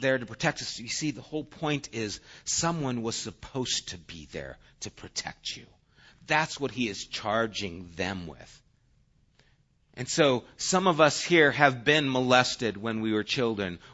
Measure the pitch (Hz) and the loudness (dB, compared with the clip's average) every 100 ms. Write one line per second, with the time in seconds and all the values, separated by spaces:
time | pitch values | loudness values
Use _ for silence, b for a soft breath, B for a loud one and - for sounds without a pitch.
0 | 131 131 113 113 165 - - - 117 - | 0 0 -2 -4 -2 -2 -6 -10 -8 -4
1 | 156 143 - 151 139 - 156 147 - 117 | -4 -6 -8 -10 -10 -6 -2 -2 -4 -6
2 | 110 - B B B - 170 170 135 123 | -6 -8 B B B -2 0 0 -2 -2
3 | 113 110 110 - - 135 127 - - 90 | -4 -4 -6 -12 -10 -6 -4 -4 -6 -14
4 | 80 85 73 82 67 64 b b - - | -14 -16 -12 -12 -12 -14 b b -14 -14
5 | 92 - - - - - - _ _ b | -12 -10 -10 -10 -12 -12 -14 _ _ b
6 | b b - 151 156 - 139 113 120 95 | b b -2 0 0 -2 -6 -2 -4 -4
7 | - - 110 110 113 95 98 85 87 82 | -10 -6 0 2 0 -2 -8 -8 -10 -6
8 | 92 98 85 69 - - _ _ _ _ | -4 -4 -8 -14 -18 -20 _ _ _ _
9 | _ _ _ _ _ _ _ _ _ - | _ _ _ _ _ _ _ _ _ -10
10 | 123 - 147 127 - b - 185 190 156 | -2 2 4 4 -2 b 0 2 4 6
11 | 156 - - 170 147 117 143 127 110 147 | 6 4 4 6 6 6 4 4 4 4
12 | 143 131 127 127 123 - 117 98 110 110 | 4 2 4 6 4 0 -4 -2 -4 -2
13 | 110 107 104 - 120 107 95 85 b | 0 0 0 0 0 0 -4 -6 b